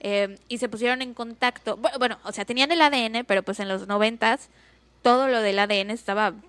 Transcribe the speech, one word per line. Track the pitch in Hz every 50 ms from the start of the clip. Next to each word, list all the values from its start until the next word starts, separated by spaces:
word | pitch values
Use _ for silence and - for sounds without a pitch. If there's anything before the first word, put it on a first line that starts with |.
Eh, | - 202 202 202 202 196 196 - _ -
y | 240
se | 233 254
pusieron | 226 226 214 240 240 254 254
en | 262 247 240
contacto, | - 233 233 226 - - 247 240 - - 226 -
bu-, | 202 226 320 277 269
bueno, | 254 233 220 - -
o | 196 208
sea, | 214 202
tenían | - 240 254 269 285 339
el | 339
A | 311 294
D | 285 254 233
N, | 220 226 233 247
pero | - 202 190 185
pues | - 202 -
en | 202 196
los | 190 190 190
noventas | 196 202 208 214 220 233 226 - 220 240 277 - - _ _ _ _ _ _ _ _ _ _ -
todo | 240 240 254 269 262
lo | 247 226
del | 214 202 190
A | 202 202
D | 202 208 196
N | 196 208 214
estaba, | 233 - - 196 208 214 202 175 208 -